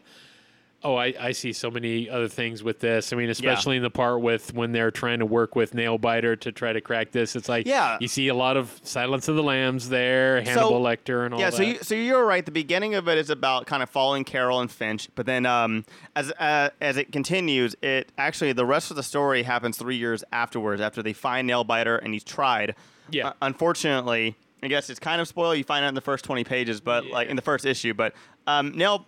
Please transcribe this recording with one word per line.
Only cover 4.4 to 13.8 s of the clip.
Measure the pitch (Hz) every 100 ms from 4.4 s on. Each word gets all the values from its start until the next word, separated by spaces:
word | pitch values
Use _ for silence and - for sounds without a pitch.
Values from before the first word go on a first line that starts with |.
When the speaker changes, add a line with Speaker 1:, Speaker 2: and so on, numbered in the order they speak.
| -
Speaker 1:
when | 120 117
they're | 117 113
trying | - 120 120
to |
work | 110 117 113 123
with | 110
Nail | 123 117 113
Biter | 117 117 117 113
to | -
try | 107 120
to | 110
crack | - 117 113
this. | 123 117 127
It's | -
like | 120 113
Speaker 2:
Yeah. | 269 147 113
Speaker 1:
you | 120
see | - 135
a |
lot | 123 127 135
of | 127 -
Silence | - 127 127 135 131
of | 156
the |
Lambs | 147 131 131 131 123
there, | 127 123 131 131 131
Speaker 2:
So, | 117
Speaker 1:
Hannibal | 123 220 123
Lecter | 123 117 - 123
and | 120
all | 120
Speaker 2:
yeah, | 190
Speaker 1:
that. | 180
Speaker 2:
so |
you, | 202 240
so | -
you're | 220 233 262 233
right. | 185
The | 170
beginning | 156 143 175 214 208
of | 175
it | 160
is | 147
about | 143 135 127 120
kind | 143